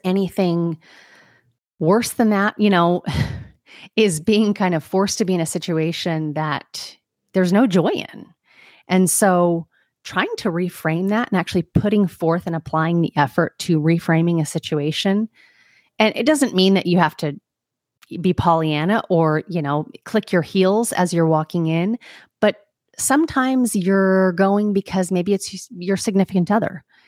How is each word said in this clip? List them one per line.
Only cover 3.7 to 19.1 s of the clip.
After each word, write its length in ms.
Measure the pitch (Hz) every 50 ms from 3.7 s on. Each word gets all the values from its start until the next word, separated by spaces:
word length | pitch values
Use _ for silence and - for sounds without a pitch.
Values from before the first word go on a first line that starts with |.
| - - - - -
is 240 | - 220 202 160 151
being 340 | 160 - 214 214 220 208 208
kind 220 | - 202 180 175
of 80 | 156 -
forced 360 | - - 190 196 196 - -
to 60 | 220
be 80 | 175 185
in 60 | 170
a 60 | 160
situation 880 | - - 175 - - 165 160 156 165 165 - - 175 165 156 156 151 143
that 640 | 151 156 151 143 - - _ - - - - - _ _ _ _ _ _ _ -
there's 200 | 185 185 175 185
no 120 | 208 262
joy 260 | 220 175 185 156 214
in. 360 | 440 - - - - - - - _ _ _ _ _ _ - - _ _ _ -
And 200 | 180 185 185 170
so 580 | - - 214 190 180 175 175 175 170 170 165 _ _ _ _ _ _ _ -
trying 320 | - - - 220 440 466 381
to 100 | - 208
reframe 580 | 165 170 180 180 - - - 160 160 170 185 196
that 220 | 208 226 240 -
and 80 | - 180
actually 220 | 170 - - 180
putting 460 | 160 _ - - - 208 208 208 196
forth 380 | 170 - - 175 160 165 180 -
and 120 | 180 165
applying 420 | 160 - - - 160 160 165 170 170
the 140 | 165 - -
effort 420 | 151 143 135 - - 165 - _ -
to 200 | - - 170 156
reframing 640 | 147 165 170 170 - - 165 160 165 170 170 165
a 40 | 151
situation. 840 | - - 165 - - 160 151 143 156 156 - - 196 196 208 226 - _ _ _ _ _ _ _ _ _ _ _ _ _
And 160 | - 214 220 -
it 80 | - 247
doesn't 280 | 285 311 277 277 226 -
mean 200 | 185 185 190 196
that 140 | 190 -
you 120 | 175 175 180
have 160 | 170 151 -
to 220 | - - 147 143 - _ _ _ _ _ _ _ _ _ _ _ _ _ - - 175
be 140 | 160 185 175
Pollyanna 680 | - - 175 165 165 160 156 151 147 156 185 214 233 -
or, 340 | -